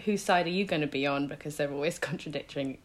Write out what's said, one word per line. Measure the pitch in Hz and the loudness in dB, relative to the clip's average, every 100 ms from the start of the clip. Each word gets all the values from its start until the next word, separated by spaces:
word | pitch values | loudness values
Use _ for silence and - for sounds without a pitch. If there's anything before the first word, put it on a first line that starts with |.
| - | 2
whose | 202 | 0
side | - 180 170 | 4 4 4
are | |
you | 180 | 0
gonna | 196 170 147 | 2 2 2
be | 135 139 | 2 2
on? | 139 139 | 2 0
Because | 143 151 147 | -4 -8 -2
they're | 143 | -2
always | 143 151 165 | 0 -2 -2
<laughs> | - | -4
contradicting | 170 - 143 - 143 135 131 | -4 -4 -6 -6 -4 -4 -6